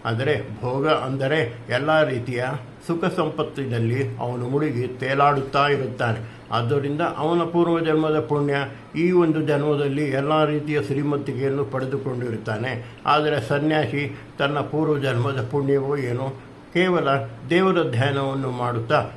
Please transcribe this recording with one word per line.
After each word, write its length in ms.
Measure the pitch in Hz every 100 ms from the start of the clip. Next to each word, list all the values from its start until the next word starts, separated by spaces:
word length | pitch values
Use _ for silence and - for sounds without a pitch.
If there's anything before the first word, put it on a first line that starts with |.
ಅಂದರೆ 300 | - 113 113 139 - 107
ಭೋಗ 320 | 120 131 156 135
ಅಂದರೆ 400 | 131 135 135 156 123 - -
ಎಲ್ಲ 220 | 123 147 156
ರೀತಿಯ 380 | 147 127 120 120 127 143 - -
ಸುಖ 240 | - 170 180
ಸಂಪತ್ತಿನಲ್ಲಿ 920 | 175 151 143 147 - 127 117 113 123 123 -
ಅವನು 260 | 120 123 123
ಮುಳುಗಿ 380 | 139 156 120 123 -
ತೇಲಾಡುತ್ತಾ 680 | 127 139 143 139 - 143 143
ಇರುತ್ತಾನೆ. 500 | 139 127 113 120 110 - - -
ಆದ್ದರಿಂದ 520 | 110 117 143 139 147 170 -
ಅವನ 240 | 156 170 160
ಪೂರ್ವಜನ್ಮದ 760 | 170 170 165 156 156 156 156
ಪುಣ್ಯ 340 | 156 147 143 143 131 - - 147
ಈ 100 | 175
ಒಂದು 260 | 180 165 156
ಜನ್ಮದಲ್ಲಿ 640 | 147 143 147 143 143 135 147
ಎಲ್ಲ 220 | 131 143 156 151
ರೀತಿಯ 320 | 151 151 147
ಶ್ರೀಮಂತಿಕೆಯನ್ನು 840 | 113 135 147 143 147 120 139 135 139
ಪಡೆದುಕೊಂಡಿರುತ್ತಾನೆ. 1040 | 131 131 131 135 123 123 110 - 107 123 117 - - -
ಆದರೆ 340 | 147 151 147
ಸನ್ಯಾಸಿ 600 | 113 143 151 156 131 143 143 - - -
ತನ್ನ 240 | 143 147 143
ಪೂರ್ವಜನ್ಮದ 760 | 151 156 147 131 120 135 135 117
ಪುಣ್ಯವೋ 500 | 147 139 139 135 143
ಏನೋ, 240 | 127 120 135 135 - - -
ಕೇವಲ 400 | 170 185 175 143 135 117 - 127
ದೇವರ 340 | 170 190 175 147
ಧ್ಯಾನವನ್ನು 600 | 117 139 139 135 135 131
ಮಾಡುತ್ತಾ 440 | 123 120 120 117 147 113